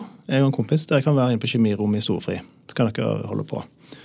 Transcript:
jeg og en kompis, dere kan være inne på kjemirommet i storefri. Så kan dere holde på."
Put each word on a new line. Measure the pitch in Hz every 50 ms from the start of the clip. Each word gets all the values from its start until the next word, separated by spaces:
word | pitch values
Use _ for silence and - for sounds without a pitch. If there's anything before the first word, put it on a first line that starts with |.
| - - - - -
jeg | - 135 135 139
og | 135
en |
kompis, | 131 - 113 - 151 156 156
dere | - 165 139
kan | 127 156 147
være | 139 127 127 120
inne | 107
på | 113 110
kjemirommet | - 120 113 107 104 98 104 101 107
i | 104 104
storefri. | - 98 85 - - 95 92 - - - _ -
Så | - -
kan | - 120 110
dere | 107 - - 110 110 107 107
holde | 104 104 107 104
på." | - - - - - _ _ - - - - -